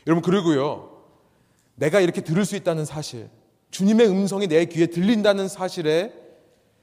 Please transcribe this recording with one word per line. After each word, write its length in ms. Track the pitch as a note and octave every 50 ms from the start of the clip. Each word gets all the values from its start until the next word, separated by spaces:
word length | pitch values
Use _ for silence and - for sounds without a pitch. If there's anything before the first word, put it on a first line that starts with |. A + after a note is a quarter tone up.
| -
여러분, 160 | D3+ E3 E3+
그리고요, 840 | D#3+ F#3 F3+ G3+ E3 E3 D#3 C3+ C#3 D3+ A#2+ G2 - - - - _ _ _ _ _ _ _ _ _ _ _ _ _ _ _
내가 260 | - C3 D#3 D#3+ G3+
이렇게 220 | F#3 E3+ - -
들을 220 | A#2 - D#3+ F#3+ G#3
수 100 | - G3+
있다는 300 | G3 - F3+ E3 D#3+ D#3
사실, 420 | D3 C#3+ D#3 D3 - - A#2 G#2 A2 _ _ _ _ _ _ _ _
주님의 380 | - - F#3+ G3+ A3 A3 A#3+ G#3+
음성이 400 | F3+ F#3+ G3+ F#3 G3 G3 G#3 F#3
내 160 | D3+ E3 F3
귀에 200 | E3+ E3+ D#3 E3+
들린다는 600 | D#3+ E3+ E3+ F3+ G#3 A#3+ G#3+ G3+ G#3 G3+ G3 F#3+ F#3+
사실에 680 | F#3+ F3+ F#3 F3+ F#3 F#3 D#3+ D3+ D#3 E3 F#3+ A#3+ - - - - - _ _ _ _ _ _ _ _ _